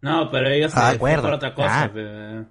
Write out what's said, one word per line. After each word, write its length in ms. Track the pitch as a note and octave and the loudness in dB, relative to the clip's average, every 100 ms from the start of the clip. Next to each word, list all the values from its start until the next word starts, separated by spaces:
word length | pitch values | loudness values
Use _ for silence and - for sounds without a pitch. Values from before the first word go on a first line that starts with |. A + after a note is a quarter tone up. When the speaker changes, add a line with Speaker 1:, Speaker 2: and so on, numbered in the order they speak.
Speaker 1:
No, 300 | C#3 D#3+ - | -2 -2 0
pero 180 | C3 C3 | 0 2
ellos 220 | C#3 D3+ - | 2 2 4
Speaker 2:
Ah, 160 | A#2+ | 4
Speaker 1:
se 60 | C3 | 4
fue 100 | B2+ | 2
por 80 | D#3 | 2
Speaker 3:
acuerdo. 180 | A#2 C#3+ | 0 -2
Speaker 1:
otra 180 | C3+ B2+ | -4 -2
cosa, 260 | C#3 A#2+ | 0 2
Speaker 3:
Ah. 100 | C3+ | 0
Speaker 1:
pe. 520 | G#2+ G#2+ G#2 G#2+ A2+ A2 | -4 -10 -10 -12 -12 -14